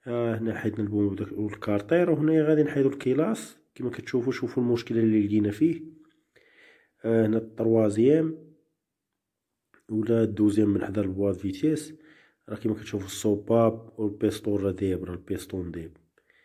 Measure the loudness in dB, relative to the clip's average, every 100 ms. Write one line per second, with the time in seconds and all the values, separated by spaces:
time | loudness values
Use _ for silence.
0 | -4 -2 -2 -2 -4 -4 -4 -4 -4 0
1 | 0 -2 -8 -6 -6 -6 -4 -4 0 2
2 | 2 2 2 2 4 2 2 2 0 0
3 | -2 0 0 -2 -8 -20 _ -10 -8 -8
4 | -4 -2 -2 -4 -4 0 0 0 0 2
5 | 4 4 4 2 0 2 2 0 -8 -20
6 | _ _ _ _ _ _ -20 _ _ _
7 | 2 4 4 0 -4 -4 2 4 4 4
8 | 4 4 2 -4 -16 _ _ _ _ _
9 | _ _ _ _ _ _ _ _ -6 -4
10 | 0 2 2 2 2 4 2 2 -2 -4
11 | -4 0 -2 -2 -6 -2 -2 -2 -6 -18
12 | -20 _ _ _ -16 -6 -4 -4 -6 -8
13 | -8 -4 -2 -2 2 4 4 0 -14 -6
14 | -6 -2 -2 -2 -4 -2 -2 -2 -2 -2
15 | -6 -12 -8 -10 -8 -8 -8 -10 -14 _
16 | _ _ _ _